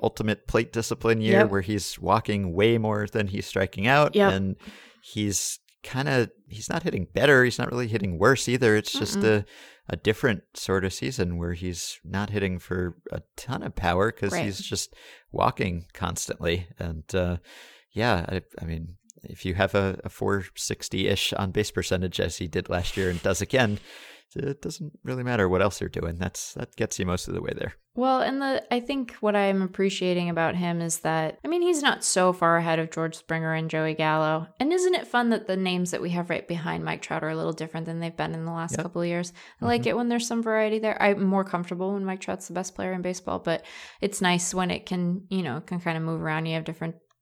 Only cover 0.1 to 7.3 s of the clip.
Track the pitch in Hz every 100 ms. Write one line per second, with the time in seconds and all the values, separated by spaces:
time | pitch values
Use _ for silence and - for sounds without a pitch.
0.1 | - 110 104 - 113 117 117 113 117 113
1.1 | 113 110 - 107 98 95 104 - - 87
2.1 | 104 - 104 95 85 110 117 110 107 104
3.1 | 113 101 98 - 98 95 - 101 139 147
4.1 | - 196 135 190 - - - - _ -
5.1 | - 104 95 - - _ _ - 127 143
6.1 | 135 110 - - 107 - 170 175 - 87
7.1 | - 135